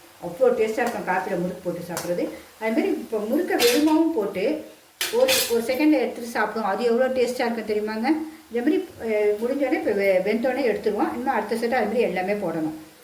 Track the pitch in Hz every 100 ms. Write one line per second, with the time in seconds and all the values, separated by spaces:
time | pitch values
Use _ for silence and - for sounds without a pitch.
0 | - - 170 - 247 233 220 254 226 214
1 | 185 185 208 175 180 - 175 175 175 165
2 | 170 175 - - - - 220 262 392 -
3 | - 214 214 294 370 349 240 294 311 311
4 | 330 226 196 185 233 311 - - - _
5 | - 226 262 254 - 233 233 254 302 269
6 | 240 - 233 240 208 220 202 202 240 233
7 | 262 262 240 247 240 226 214 214 214 220
8 | 254 311 - - - 233 262 381 - -
9 | 226 214 208 208 240 285 254 - 165 196
10 | 196 185 190 226 254 262 254 202 214 202
11 | 311 240 269 233 202 233 233 254 208 240
12 | 196 185 190 208 180 160 156 - - -